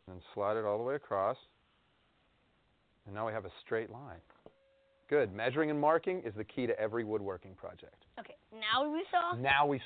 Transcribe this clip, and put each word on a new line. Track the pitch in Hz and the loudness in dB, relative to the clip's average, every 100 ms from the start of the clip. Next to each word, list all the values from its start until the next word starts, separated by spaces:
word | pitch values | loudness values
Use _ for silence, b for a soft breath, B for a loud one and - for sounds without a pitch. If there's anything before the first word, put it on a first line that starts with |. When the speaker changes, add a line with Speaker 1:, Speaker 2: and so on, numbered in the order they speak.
| - | -16
Speaker 1:
and | 92 - | -16 -10
slide | 101 101 110 | -2 0 0
it | 107 | 0
all | 107 | 0
the | |
way | 120 143 | -2 -4
across. | - 98 101 135 - _ _ _ _ _ _ _ _ _ _ _ _ _ _ _ 104 | -2 2 2 0 -10 _ _ _ _ _ _ _ _ _ _ _ _ _ _ _ -12
And | 101 | -6
now | 113 | -4
we | |
have | 110 95 | -4 -8
a | - | -14
straight | - 113 113 | -4 -4 -4
line. | 117 139 85 - _ - - _ _ _ _ - | -10 -16 -18 -20 _ -20 -20 _ _ _ _ 2
Good. | 147 107 | 4 4
Measuring | 101 120 139 151 | 2 0 2 2
and | 147 | 4
marking | 147 160 185 185 | 4 4 2 -2
is | 113 107 | -4 -6
the | |
key | 107 - 120 | -6 -2 0
to | 104 | 0
every | 107 117 107 | 0 -2 -2
woodworking | 107 98 92 92 | -2 -2 -8 -12
project. | 95 87 90 - - _ - | -14 -14 -14 -20 -20 _ -16
Speaker 2:
Okay, | - - _ | -16 -20 _
now | 220 214 247 294 | -8 0 2 2
we | 311 381 | -2 0
saw? | 359 339 120 | 0 0 0
Speaker 1:
Now | 135 139 147 | 4 6 4
we | 135 | 2